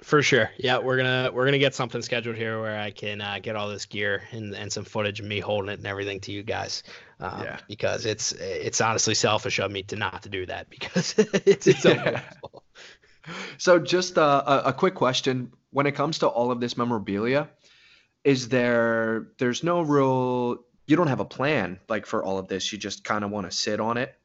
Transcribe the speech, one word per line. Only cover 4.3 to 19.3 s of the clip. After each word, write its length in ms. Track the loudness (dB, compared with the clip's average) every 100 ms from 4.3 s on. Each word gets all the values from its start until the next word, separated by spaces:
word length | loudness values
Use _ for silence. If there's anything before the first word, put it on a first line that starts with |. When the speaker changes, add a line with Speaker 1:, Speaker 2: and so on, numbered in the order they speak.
Speaker 1:
and, 220 | -10 -10
and 200 | -8 -8
some 100 | -8
footage 380 | -8 -4 -4 -4
of 60 | -6
me 120 | -6
holding 300 | -2 -2 -2
it 80 | -6
and 100 | -8
everything 320 | -6 -6 -6
to 120 | -8
you 100 | -10
guys. 400 | -6 -6 -6 -8 -10 -20 -20 -12
Um, 220 | -10 -8
Speaker 2:
Yeah. 160 | -10 -10 -14
Speaker 1:
because 360 | -4 -2 -2 -4
it's, 280 | -4 -4
it's 480 | -6 -8 -6 -4 0
honestly 320 | 2 2 2
selfish 460 | 2 2 2 0 -2
of 120 | -2
me 120 | -4
to 120 | -8 -4
not 280 | -4 -6
to 60 | -10
do 160 | -8 -8
that 220 | -10 -12
because 440 | -14 -6 -4 -2 2
<laughs> 20 |
it's, 500 | 2 2 4 4 6
it's 180 | 6 6
Speaker 2:
<laughs> 0 |
Yeah. 60 |
Speaker 1:
unbelievable. 720 | 4 2 -4 -8 -18 -20 -20 _ -20 -20 -20 _ _ -16 -12 -12 -2
Speaker 2:
So 200 | 6 6
just, 400 | 6 0 2 4
uh, 260 | 6 6 4
a, 240 | 4 4
a 40 |
quick 220 | 2 2 2
question. 560 | 0 2 0 -2 -4 _ _
When 140 | 0 0
it 80 |
comes 260 | 2 -2 2
to 80 | 0
all 220 | 2 0
of 120 | 0
this 160 | -2 -2
memorabilia, 720 | -2 -2 -2 -2 0 0 -2 _ _ _ _ _ _ _
is 240 | 2 2 2
there, 800 | 2 4 4 4 2 0 -2 -4